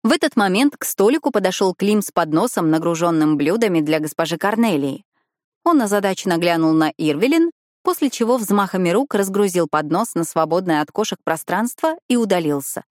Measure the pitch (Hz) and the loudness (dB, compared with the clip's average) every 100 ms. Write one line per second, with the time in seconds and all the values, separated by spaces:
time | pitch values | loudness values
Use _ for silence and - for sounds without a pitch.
0 | 226 302 302 - 202 185 285 - - - | 0 0 0 0 0 2 0 0 -12 0
1 | 202 302 294 214 190 - 196 180 196 214 | 2 2 0 0 -2 0 -2 0 0 0
2 | 196 - 160 156 240 - 165 156 165 165 | 0 -2 0 0 0 0 0 0 0 0
3 | 175 165 156 151 147 220 226 165 147 156 | 0 2 2 2 0 0 0 0 0 -2
4 | 156 - 165 165 202 220 233 156 139 135 | -2 -4 -4 -2 -2 0 0 0 -2 -6
5 | _ _ _ _ _ _ 339 320 214 208 | _ _ _ _ _ _ 2 2 2 0
6 | 196 190 190 170 170 170 160 160 156 - | 0 -2 -2 0 2 2 2 2 0 0
7 | 151 147 247 330 339 _ _ _ - 359 | -2 0 2 2 2 _ _ _ -4 -2
8 | 277 - 226 254 196 202 196 185 175 190 | -2 -2 0 0 0 0 0 0 0 0
9 | 285 202 196 196 202 175 165 151 151 170 | 0 -2 0 0 0 0 0 -2 0 -2
10 | 233 165 165 170 160 170 185 151 151 - | -2 -4 -2 -2 0 0 0 -2 -2 -4
11 | 214 190 - 160 - 180 240 - 320 330 | -4 -4 -4 -6 -4 -4 -4 -2 -4 -4
12 | _ 240 220 185 160 143 139 - - | _ 0 2 0 0 -4 -6 -12 -14